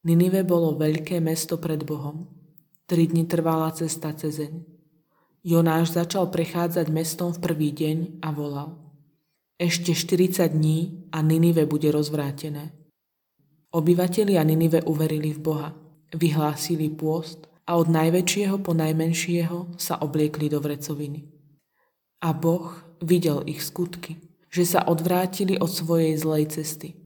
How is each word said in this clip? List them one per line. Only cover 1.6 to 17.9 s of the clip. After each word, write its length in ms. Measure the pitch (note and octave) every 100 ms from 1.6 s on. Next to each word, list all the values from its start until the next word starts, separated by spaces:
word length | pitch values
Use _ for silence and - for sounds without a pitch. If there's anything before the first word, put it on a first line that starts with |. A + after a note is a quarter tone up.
| D#3+ D3+
Bohom. 480 | C#3+ D3 C#3+ D#3 F3+ - _ _ _ _
Tri 240 | - E3 E3
dni 160 | E3
trvala 480 | E3 E3+ E3 D#3+ D#3+
cesta 400 | D#3+ E3 E3 D#3
cezeň. 480 | D3+ D#3 D3+ D3 E3 - - _ _ _ _ _ _
Jonáš 560 | E3 E3 E3 D#3+ E3 E3+
začal 320 | E3+ G3 F3+
prechádzať 640 | E3+ E3 F3 E3+ F3 D#3
mestom 400 | D#3 D#3+ E3 F3
v 80 | E3+
prvý 320 | F3 D#3 D3
deň 480 | C#3+ D#3 D#3+ E3+ -
a 80 | D#3
volal: 480 | D3 D3 C#3 D3+ E3+ - _ _ _ _ _ _ _
"Ešte 400 | F3 E3+ F3 E3
štyridsať 560 | - F3 F3+ F3+ E3+
dní 560 | D#3 D#3 D#3 F3 - -
a 160 | D#3+
Ninive 400 | D#3 D#3+ E3+ E3
bude 240 | D3+ D3+ D3+
rozvrátené." 800 | D3+ D3 D3+ C#3 C#3 D#3 D3 D3+ - _ _ _ _ _ _ _ _ _
Obyvatelia 720 | E3+ D#3 F3 F3+ F3+ G3+ F3+
Ninive 400 | D#3 D#3+ E3 D#3+
uverili 480 | D#3+ D3+ D#3 D#3 D3+
v 80 | D3
Boha, 320 | D#3 D3 D3 - - _ _
vyhlásili 720 | D#3+ E3+ D3+ D3+ D3 - D#3+ D#3
pôst 560 | D#3 D#3 D#3+ D#3+ - - _
a 80 | -
od 160 | E3+
najväčšieho 720 | E3